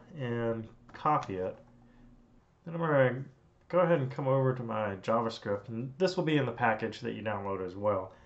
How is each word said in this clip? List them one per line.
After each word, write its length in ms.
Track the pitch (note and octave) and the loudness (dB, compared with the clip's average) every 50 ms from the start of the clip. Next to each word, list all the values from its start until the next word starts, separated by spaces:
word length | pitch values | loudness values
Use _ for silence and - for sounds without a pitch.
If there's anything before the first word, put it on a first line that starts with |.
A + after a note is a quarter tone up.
| - - - D#3 | -18 -18 -10 -8
and 500 | B2+ A#2+ A#2 A#2 A#2 A#2 A2+ A2+ A2 G#2+ - - - - - | -6 -4 -2 -2 0 -2 -2 -2 -6 -10 -16 -20 -20 -20 -18
copy 440 | - - D#3 D3+ D3 - - G2 | -4 0 2 2 2 0 -2 -4
it. 200 | F2+ F#2 F#2 - - - - - - - - - - - - - - - _ - - _ _ _ _ _ | -4 -2 -4 -4 -8 -14 -20 -20 -20 -20 -20 -20 -20 -20 -20 -20 -20 -20 _ -20 -20 _ _ _ _ _
Then 100 | E3+ E3 | -10 -6
I'm 60 | E3+ | -4
gonna 440 | E3+ D#3+ D3 C#3 C3 B2+ A#2+ C3 C#3 - - _ _ _ _ _ _ _ | 0 2 4 6 6 6 4 0 -6 -10 -14 _ _ _ _ _ _ _
go 120 | - F3 | 2 4
ahead 200 | F3+ E3 E3+ D#3 | 6 6 4 4
and 100 | C3 C3 | 2 0
come 180 | C3 - C#3+ C3 | -2 -2 0 2
over 260 | C3 C3+ C3+ C3 B2+ | 2 4 4 2 2
to 80 | B2+ A#2+ | 0 -4
my 320 | A2+ A2 A2 G#2+ G#2 G2 | -4 -4 -2 -2 -2 -4
JavaScript, 720 | F#2 F#2 - A2 A#2 A#2 A2+ A2 - - A2 G2+ G2+ - - | -4 -2 0 2 2 2 0 -4 -6 -4 -4 -4 -4 -4 -8
and 240 | A2+ A2+ B2+ C#3 - - | -8 -8 -8 -8 -2 0
this 180 | F#3 F3+ F3+ | 0 0 2
will 80 | F#3 E3 | 0 0
be 120 | D#3 D#3 | 2 4
in 100 | D3 C3 | 2 2
the 60 | A#2+ A#2 | 2 0
package 480 | - B2 A#2 A2 - A#2 A2 G#2 - | 2 2 2 2 2 0 -4 -6 -6
that 140 | B2 A#2 A2 | -8 -8 -8
you 80 | A2 G2+ | -6 -4
download 420 | A2 G#2 G2 G2 G2 G2 F#2+ F#2 | -4 -4 -4 -4 -4 -4 -4 -4
as 120 | F2+ F2 | -6 -6
well. 360 | G2 G2+ G#2+ G2+ F#2+ F#2 F#2+ - - - | -2 0 0 0 0 -2 -6 -12 -18 -20